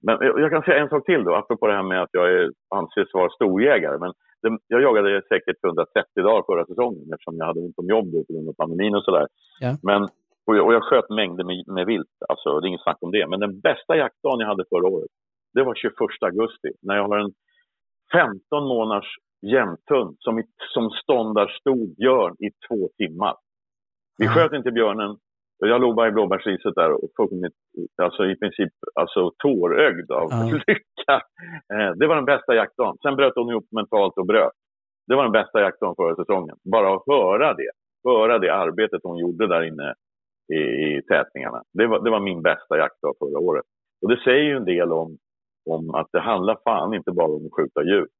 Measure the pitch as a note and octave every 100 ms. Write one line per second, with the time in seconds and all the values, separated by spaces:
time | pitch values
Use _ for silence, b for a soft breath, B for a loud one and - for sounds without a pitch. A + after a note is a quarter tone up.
0 | - A2+ C3 - D#3 D#3+ D#3 D3 D3 D3+
1 | - E3+ F#2 E2+ - A2+ A2 G2+ F#2+ F#2
2 | F2 F2+ F2+ F2+ F2 - _ G2+ D#2+ -
3 | G2 F#2+ F2+ - G#2+ F#2 B2+ B2+ D#2 C#2+
4 | F2+ F2+ _ _ A2+ A2 _ A#2 C3+ A2
5 | G2+ G2 - G2 - F2+ F#2+ E2 E2 -
6 | - - F#2+ A2 - F2 E2+ F2+ B2 F#2
7 | D2 D#2 - E2 D#2+ E2 F2 D#2+ F2+ A2
8 | G2 E2 D#2 D#2+ D#2 D2+ E2 E2 G#2 G#2
9 | - F2+ C#2+ _ b b B2 D3 F#2+ G2+
10 | G2+ _ _ _ - G#2+ E2 A#2 A2 C3
11 | - G#2+ G2+ F2 F2+ F#2 F2+ F#2+ F2+ A2
12 | E2 _ - - - D2 F2+ F2 - D#2+
13 | F2 G2+ D#2 F#2 G#2 G2 D#3+ C#3 - E3
14 | C3+ _ C#3+ B2+ G#2+ G2 F#2 F2+ F2+ F#2
15 | - _ _ _ _ - C3 A#2 - -
16 | G#2+ - G#2 F2+ A2+ - - - F#2+ G2+
17 | G2+ G#2 G#2 G2 _ _ _ _ _ _
18 | _ F3 C#3+ G2 _ D3 C#3 A#2+ A2 G#2
19 | - - _ _ G2 C3 G#2+ E2+ _ C#3+
20 | G2+ D2+ - A2+ A2 _ - - A2+ -
21 | - C3 A2 G#2+ G2+ - - C3 G#2+ E2
22 | A#2 C3 F#2+ F2 G#2 - - A2+ F#2 _
23 | F#2+ D#2+ G2 - _ _ _ _ _ _
24 | _ _ A2 C3 D#3+ D3+ B2 A#2 A2 G#2
25 | G2+ G#2 _ _ _ _ G2+ A#2+ B2 A2+
26 | A2+ G#2+ G2+ F#2+ - F#2+ - F#2 E2 D2
27 | E2 - G#2+ F#2 F2+ _ _ - E2+ -
28 | F2+ - F#2+ F#2+ G2+ - F2+ _ - -
29 | F2 - F2+ - D3 A#2+ F2 F2 D3 F2
30 | E2+ - E2 A#2 - - - G#3 _ -
31 | - C#3 - _ E3+ E3 _ G#2 G2+ F2
32 | D3+ D#3 C3 C#3 - A#2 G2+ - A2+ F2+
33 | D3 C3+ C#3 B2 A#2+ A#2 F#2+ A2 G2+ A2
34 | G2 F#2 F#2 A2 D#2+ - _ _ _ _
35 | _ C3 B2+ G#2+ G2 A2+ G2 - G2+ F2
36 | F2 E2 F2+ G2 D#2+ - - A2 G2 F#2+
37 | - C#3+ F#2+ G2+ D3+ F#2+ B1+ - _ _
38 | B2 A#2+ A2 A#2 F2+ F#2 E2+ F2 G#2+ F2+
39 | F2+ E2+ F2 E2+ G#2+ F2 E2 D#2 C#2+ -
40 | _ _ _ _ _ D#2 D2 B1+ D2+ D2
41 | - D#2+ C2+ - B1 A#1 - F2 A2+ A2+
42 | A2+ A2 G2 F2 E2 D#2 - D#2 D2+ _
43 | D2+ - C#2+ C#2+ F2+ D2+ - _ _ _
44 | F#2+ A#2+ - B2+ D3+ C#3 F#2+ F2 E2+ E2
45 | E2 D#2 _ _ _ _ - D#2+ D#2+ D#2+
46 | D#2+ F2+ G2 G#2 F#2+ A2 - G#2+ E2 G#2+
47 | - F2 E2 D2+ D#2 - D2+ - D2+ G2
48 | D#2 _